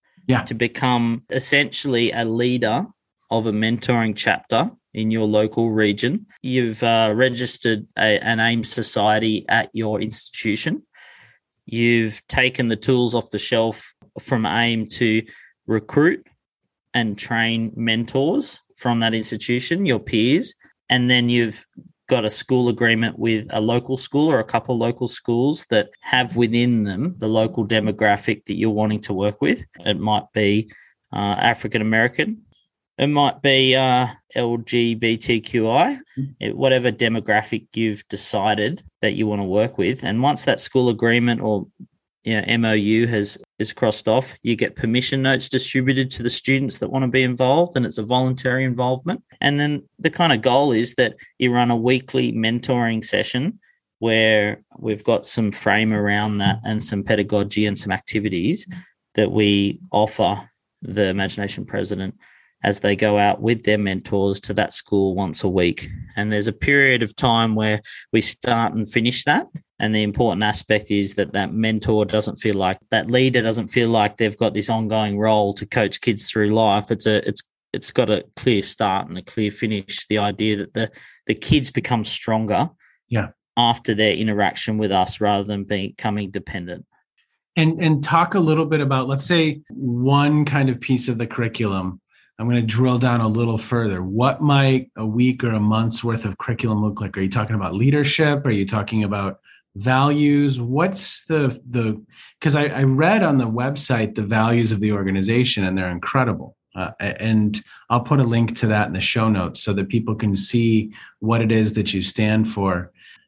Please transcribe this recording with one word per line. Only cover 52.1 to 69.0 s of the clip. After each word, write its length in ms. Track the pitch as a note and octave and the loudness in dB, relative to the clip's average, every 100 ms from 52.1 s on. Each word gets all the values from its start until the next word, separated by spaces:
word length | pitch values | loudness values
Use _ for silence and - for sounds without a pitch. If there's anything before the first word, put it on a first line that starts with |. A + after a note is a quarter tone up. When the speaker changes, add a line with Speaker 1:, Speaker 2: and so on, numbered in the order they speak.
| C3 A#2+ | -2 0
Speaker 2:
mentoring 760 | A2+ A2 A#2 - B2 A#2 A2+ A2 | 0 0 -2 0 0 0 -2 -2
session 540 | G#2 - B2 D#3 - _ _ _ - | -2 -2 -2 -4 -6 _ _ _ -4
where 640 | A2+ A2+ A2 G#2+ G#2 G2+ _ - | 0 4 4 4 2 -2 _ -10
we've 240 | A2+ G#2 | -6 -4
got 240 | - - - | 0 0 0
some 240 | - G#2+ | -2 -2
frame 420 | - G#2+ G#2 A2 | 0 0 2 2
around 460 | G#2+ G#2 G#2 G#2+ G2+ | 2 2 0 0 0
that 220 | G2+ A2+ | 0 0
and 180 | - G#2+ | -2 -4
some 200 | - G2+ | -4 -4
pedagogy 640 | G2 G#2 G2 G#2 G2+ G#2 G#2+ | 0 0 2 0 0 0 -2
and 120 | G2 | -2
some 140 | G2+ | -4
activities 720 | F#2+ - A2 G2+ F#2 G2+ G3 - F3+ - _ _ | -6 -4 -4 -2 -2 -2 -2 -6 -16 -18 _ _
that 180 | - G2+ | 0 2
we 480 | G2 G#2 G2+ G2+ - - | 4 4 4 2 -2 -4
offer 580 | - G#2+ - F3+ G2 - _ _ _ | 0 0 0 -2 -2 -8 _ _ _
the 240 | - G2 F#2+ | -8 -2 0
Imagination 600 | F#2+ G2 - G2+ - - | 0 -4 -4 -8 -8 -8
president 500 | G#2 G#2 F#2+ F#2+ - _ _ _ _ | -6 -4 -4 -8 -10 _ _ _ _
as 160 | G2 G2 | -4 0
they 160 | G2+ G2+ | 0 2
go 240 | G#2+ G#2 | 2 2
out 200 | G#2 - | 2 2
with 240 | A2 A#2 | 0 0
their 140 | G#2+ G#2+ | 0 0
mentors 600 | G2+ F#2+ - G2+ G2 G2 | 0 -4 -2 0 0 -2
to 140 | - | -4
that 200 | G2+ G#2+ | -2 -2
school 400 | - - G2+ F#2+ | -4 -2 0 0
once 300 | F#2+ F#2+ D#2 | 0 -4 -4
a 40 | G2 | -2
week. 380 | F#2 F2 - - - - - | 0 0 -2 -8 -12 -12 -6
And 160 | G#2 | -2
there's 160 | G#2 G#2+ | -2 -2
a 60 | |
period 500 | - - C#3+ C3+ B2 | -4 0 2 4 2
of 120 | A2 - | -2 -2
time 380 | C3 A2+ A2+ | 2 4 2
where 280 | A2 G#2+ G#2+ - - - | 2 0 -2 -4 -20 -2
we 100 | A2 | 0
start 520 | - - B2 A#2 A2 | 0 -4 -2 0 0
and 180 | A2 G#2+ | -2 -2
finish 320 | A#2 | -2